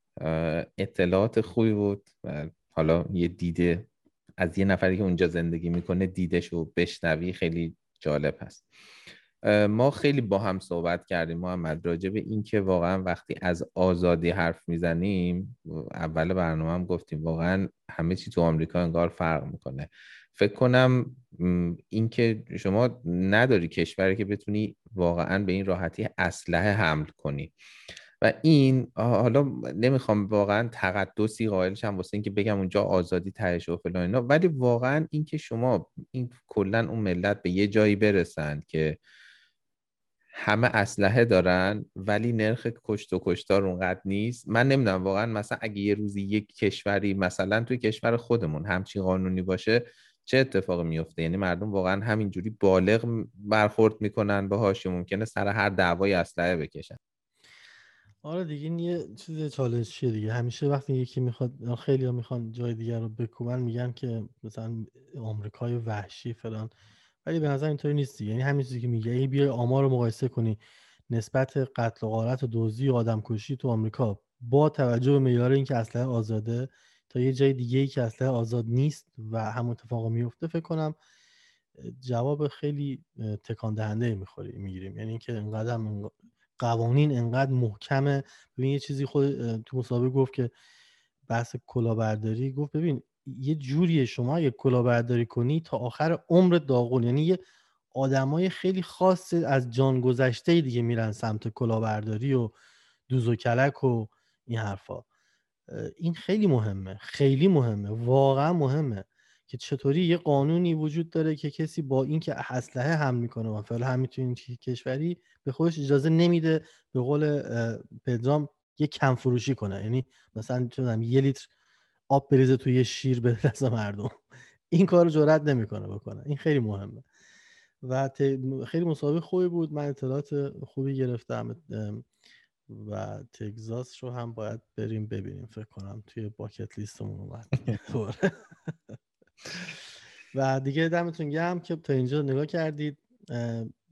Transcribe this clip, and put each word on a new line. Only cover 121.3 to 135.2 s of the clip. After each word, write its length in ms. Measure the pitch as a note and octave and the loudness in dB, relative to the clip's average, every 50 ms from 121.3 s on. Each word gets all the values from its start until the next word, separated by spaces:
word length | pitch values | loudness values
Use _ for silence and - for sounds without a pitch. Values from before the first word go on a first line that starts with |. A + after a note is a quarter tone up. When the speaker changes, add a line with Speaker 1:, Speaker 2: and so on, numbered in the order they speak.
| C3 - - - _ _ _ _ _ _ _ _ _ _ _ - | 2 -2 -6 -18 _ _ _ _ _ _ _ _ _ _ _ 2
Speaker 2:
آب 200 | C#3 C#3 C3+ - | 2 2 4 6
بریزه 260 | D3 C3 C3 B2+ C3+ B2+ | 6 6 8 6 4 4
توی 180 | - C3+ B2 | 2 2 2
یه 80 | B2+ B2+ | 2 2
شیر 380 | A#2 - - - C3+ B2+ A#2+ | 2 -2 -4 -2 0 0 2
به 120 | A#2 B2 A#2 A2+ - | 2 2 2 2 0
دست 200 | D3 - - C3+ | 0 0 0 0
مردم. 460 | B2+ A2+ A2+ G#2+ G2+ G2+ G2+ G2+ - - - _ _ - - - - _ _ _ _ | 0 0 0 -2 -4 -4 -6 -6 -8 -8 -12 _ _ -20 -20 -20 -20 _ _ _ _
این 160 | - E3 G3 | 2 4 4
کار 200 | F3+ F3+ F3 E3+ | 6 6 6 6
رو 60 | E3+ | 6
جرئت 300 | D3+ D#3 D3+ D3 D#3 D#3 | 6 4 6 6 6 4
نمی‌کنه 460 | D3 D3 C#3 B2 A2 G#2 G#2 G#2 G2+ G2+ | 4 2 2 2 0 -2 -6 -8 -8 -10
بکنه. 360 | G2 G2+ - - G#2 - C3+ | -10 -12 -12 -12 -14 -10 -8
این 120 | C#3 D3 C#3 | -6 -6 -2
خیلی 220 | - E3 D3+ C#3 | 0 0 2 2
مهمه. 440 | A#2 G#2+ G#2 G2 G2+ - - A2+ - _ _ _ _ - - _ _ _ _ _ _ _ _ _ - | 0 0 -4 -6 -8 -10 -14 -16 -20 _ _ _ _ -20 -20 _ _ _ _ _ _ _ _ _ -8
و 240 | B2+ B2+ C3 C3+ C3+ | -4 -2 -2 -2 -2
ت-، 560 | - - C#3 C#3 C3+ C3 C3 C3 C3+ C3 A#2+ A2+ | -2 0 0 0 0 0 -2 -4 -6 -6 -6 -4
خیلی 180 | - E3 F3 | -2 -2 0
مصاحبهٔ 340 | E3+ D#3 - - D3 D3+ E3+ | 0 -2 -2 0 0 0 -2
خوبی 260 | E3 - - F#3 F3+ F3+ | -2 -2 -2 0 0 0
بود. 260 | E3+ F3 E3 D#3 D3+ | 0 -2 -2 -2 -4
من 140 | D3 D3 C#3+ | -4 -4 -4
اطلاعات 640 | C#3 - - B2+ C3 C#3+ C#3+ - D3+ C#3+ C#3 C#3 - - C3 | -4 -4 -4 -4 -4 -4 -4 -4 -4 -4 -4 -4 -6 -10 -16
خوبی 320 | - _ - C3+ C#3 C3+ C3 | -10 _ -4 -4 -2 -2 0
گرفتم. 600 | C3 B2 B2 A2+ - - A#2+ A#2 A2+ A#2 A#2 - _ - | -2 -2 -2 -4 -6 -6 -6 -6 -6 -8 -10 -12 _ -12
ام، 340 | A2+ A2 G#2+ G#2 G#2 A2+ B2 _ _ _ _ _ _ _ _ _ _ _ _ - G#2+ G#2+ G#2 G#2+ | -8 -8 -6 -8 -8 -10 -14 _ _ _ _ _ _ _ _ _ _ _ _ -20 -18 -16 -12 -10
و 320 | G#2 G2+ G2+ G2+ G#2 G2+ - A#2+ - | -10 -8 -8 -8 -10 -12 -14 -16 -14
تگزاس 680 | - A2 G#2+ G#2 A2+ A2 A2 A2+ B2 B2+ - - - - | -12 -12 -12 -12 -12 -12 -10 -8 -8 -10 -10 -14 -14 -12
رو 80 | B2+ | -12
هم 220 | B2 B2 A#2+ A#2 A2+ | -10 -10 -10 -10 -10
باید 280 | A2 A2 G#2+ A2 A2 - _ _ - | -10 -8 -8 -10 -10 -14 _ _ -8
بریم 300 | A2 A2 A2 A2 G#2+ G#2+ | -8 -6 -6 -6 -6 -6
ببینیم. 400 | G#2+ G#2 | -8 -8